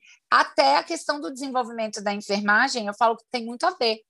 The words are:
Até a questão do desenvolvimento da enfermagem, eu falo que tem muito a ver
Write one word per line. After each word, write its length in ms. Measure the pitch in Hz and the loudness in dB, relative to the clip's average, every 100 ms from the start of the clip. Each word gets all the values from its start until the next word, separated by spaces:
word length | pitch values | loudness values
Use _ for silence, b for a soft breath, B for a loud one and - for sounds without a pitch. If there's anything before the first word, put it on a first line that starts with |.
| b b _ | b b _
Até 460 | 254 311 - 269 294 | 2 4 4 4 4
a 60 | |
questão 360 | - 330 - 294 | 2 -4 -4 -6
do 120 | 311 | -6
desenvolvimento 720 | 254 269 254 233 233 220 214 | -8 -6 -4 -4 -6 -8 -6
da 120 | 202 | -6
enfermagem, 720 | 202 - 202 208 214 269 262 202 | -6 -4 -2 2 2 2 0 -6
eu 60 | |
falo 240 | 202 233 233 | 0 2 0
que 80 | _ | _
tem 140 | 247 226 | -8 -6
muito 200 | 240 339 | -4 -2
a 60 | |
ver 300 | 359 233 220 _ | 0 0 -2 _